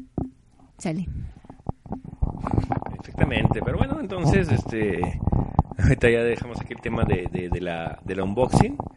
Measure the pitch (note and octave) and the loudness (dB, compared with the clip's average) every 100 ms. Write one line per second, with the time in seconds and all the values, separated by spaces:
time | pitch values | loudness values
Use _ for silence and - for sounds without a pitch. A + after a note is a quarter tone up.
0 | C4 - C4 - _ _ - - F#3 D#3+ | -8 -6 -8 -10 _ _ -20 -10 -6 -4
1 | E3+ - - - - - - - - - | -4 -8 -10 -14 -20 -10 -10 -10 -10 -12
2 | - - - - - - - - - - | -12 0 0 0 0 0 0 -2 -4 -10
3 | - - C3 A#2 A2+ A2 G2+ D#3+ C4 D4+ | -12 0 2 4 2 2 0 0 0 0
4 | G#3+ F#3 D#3+ G3 E3+ C3+ - A2 G#2+ E2 | -4 0 4 4 4 0 0 -2 0 0
5 | - - - - - - - - - B2+ | -2 -2 0 0 2 2 2 2 4 6
6 | A#2+ A#2 A#2 A2+ A#2+ A2 - A#2 A#2+ A#2 | 4 4 2 -2 -6 -10 -10 -8 -4 0
7 | A2 F#2+ F2 F2+ F2+ F2 F2 E2+ D#2+ D2+ | 2 0 0 -6 -4 -4 -2 -4 -6 -8
8 | - F#2+ F#2+ G#2 B2+ - - C#4+ - | -8 -4 -4 0 2 4 4 0 -10